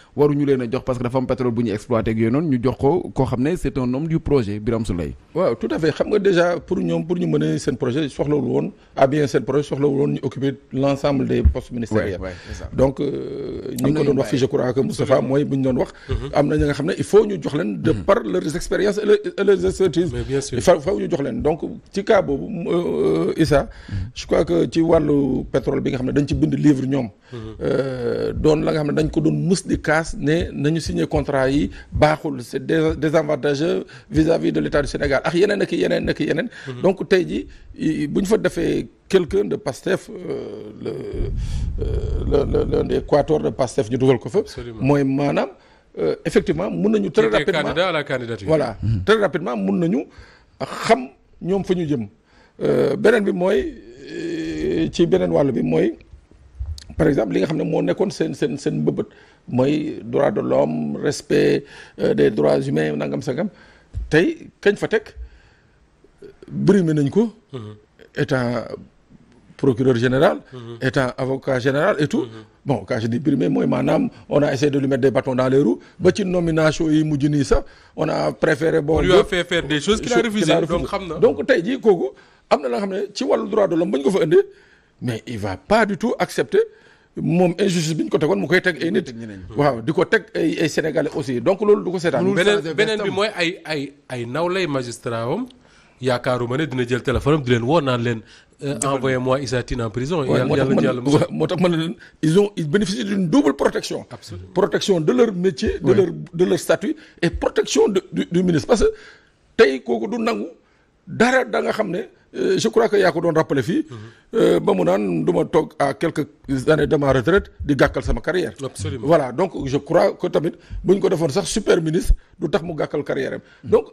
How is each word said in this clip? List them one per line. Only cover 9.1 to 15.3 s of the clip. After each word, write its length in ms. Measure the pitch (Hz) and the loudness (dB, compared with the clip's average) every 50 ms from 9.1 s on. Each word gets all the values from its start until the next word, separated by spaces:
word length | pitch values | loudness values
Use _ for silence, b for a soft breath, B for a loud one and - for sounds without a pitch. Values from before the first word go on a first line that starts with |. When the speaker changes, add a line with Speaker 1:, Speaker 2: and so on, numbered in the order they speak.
| 143 151 147 | 2 2 0
Speaker 2:
seen 160 | - - 135 117 | 0 0 -2 -2
projet, 180 | 120 - 147 147 | 0 0 -2 0
soxlawul 340 | - 151 135 143 147 139 135 | -2 -2 0 0 0 2 2
woon 80 | 143 147 147 | 0 0 -2
ñu 40 | 151 | -2
occuper 320 | - 131 - 123 135 139 131 - _ - | -4 -6 -6 -2 -4 -4 -4 -6 _ -8
l'ensemble 540 | - 131 135 139 139 139 - 143 143 135 127 | -4 -2 0 0 0 0 0 0 0 0 0
des 160 | 117 127 120 | 0 0 2
postes 300 | - - - 127 - - | 4 2 2 0 -6 -8
ministériels. 480 | 123 120 117 - 110 104 87 101 92 87 | -8 -8 -4 -2 0 0 0 -2 -4 -6
Speaker 1:
Ouais, 80 | 95 92 | -8 -8
ouais, 60 | 90 85 - - | -10 -12 -12 -14
c'est 60 | - - | -12 -12
ça. 80 | 90 - | -12 -6
Speaker 2:
Donc, 280 | - 123 127 139 131 - | 0 2 2 2 2 0
euh, 720 | 147 139 139 135 131 - - 135 143 - - - - - - - | -4 -4 -4 -4 -6 -8 -8 -8 -8 -8 -8 -10 -8 -8 -4 -2
ñu 40 | 131 | 0
Speaker 1:
Am 40 | 139 | 2
Speaker 2:
ngi 20 | |
Speaker 1:
na 80 | 151 151 | 2 2
Speaker 2:
ko 40 | 147 | 2
doon 60 | 139 135 | 2 2
Speaker 1:
ñu 40 | 135 | 2
Speaker 2:
wax 100 | 131 - | 0 0
fii, 80 | 151 123 | 0 0
je 80 | 131 | 0
crois 260 | - 143 131 123 127 | 2 0 0 0 0
que 80 | 113 135 | 0 0
Moustapha 340 | 131 - - - 123 113 131 | 0 -2 -2 -2 0 2 2
Speaker 3:
Absolument. 140 | 147 - 127 | 2 2 2